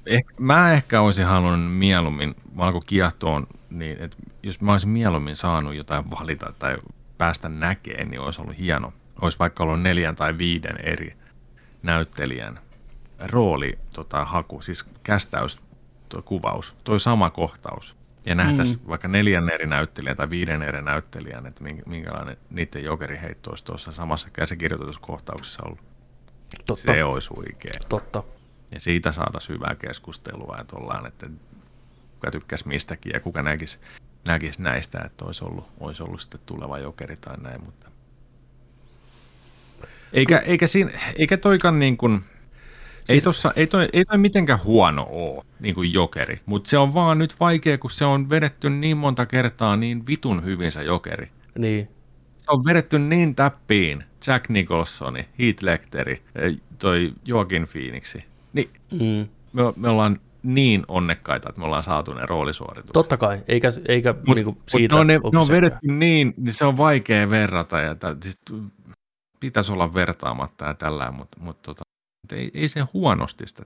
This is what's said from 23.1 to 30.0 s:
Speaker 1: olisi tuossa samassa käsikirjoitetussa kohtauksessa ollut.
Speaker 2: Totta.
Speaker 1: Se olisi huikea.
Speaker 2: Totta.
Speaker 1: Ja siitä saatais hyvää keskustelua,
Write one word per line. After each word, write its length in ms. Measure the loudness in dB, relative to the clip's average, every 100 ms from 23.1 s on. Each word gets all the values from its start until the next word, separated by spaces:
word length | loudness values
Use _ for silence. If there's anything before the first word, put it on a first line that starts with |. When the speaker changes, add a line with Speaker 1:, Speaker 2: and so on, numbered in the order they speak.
| -10 -12 -14 -14
Speaker 1:
olisi 140 | -14
tuossa 280 | -12 -14 -14
samassa 360 | -12 -6 -6 -6
käsikirjoitetussa 680 | -6 -6 -4 -4 -6 -10 -14
kohtauksessa 640 | -14 -14 -12 -14 -14 -14
ollut. 140 | -14 -14 -20 -20 _ -20 -20 -20 -20 -14 -8
Speaker 2:
Totta. 260 | -6 2
Speaker 1:
Se 120 | 2
olisi 260 | 2 -2 -6 -12
huikea. 340 | -14 -16 -12 -10 -6
Speaker 2:
Totta. 340 | -6 -6 -10 -10 -18 _ _ -18
Speaker 1:
Ja 100 | -12
siitä 320 | -2 0 0
saatais 360 | -4 -6 -6 -10
hyvää 260 | -8 -8
keskustelua, 800 | -8 -10 -14